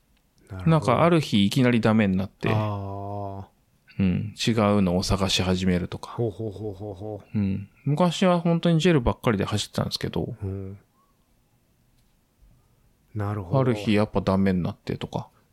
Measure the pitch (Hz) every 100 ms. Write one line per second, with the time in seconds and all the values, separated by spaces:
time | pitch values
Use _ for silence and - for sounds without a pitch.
0 | _ _ _ _ _ 95 92 160 - 123
1 | 165 170 143 107 98 - 123 120 110 110
2 | 101 92 95 - - 110 107 101 98 98
3 | 101 101 101 98 95 _ _ _ _ -
4 | 95 95 104 - - 113 104 104 92 90
5 | 98 98 95 - 92 92 92 90 90 -
6 | - - 117 101 110 95 107 92 107 92
7 | 107 104 - 107 98 98 98 _ 139 147
8 | 180 156 185 175 170 170 175 160 180 156
9 | 117 - 123 101 98 104 - - 95 -
10 | - - - 120 98 98 95 101 _ _
11 | _ _ _ _ _ _ _ _ _ _
12 | _ _ _ _ - _ _ _ _ _
13 | _ 107 101 104 87 135 131 113 113 104
14 | 104 101 95 95 98 92 82 - - -
15 | - - - _ _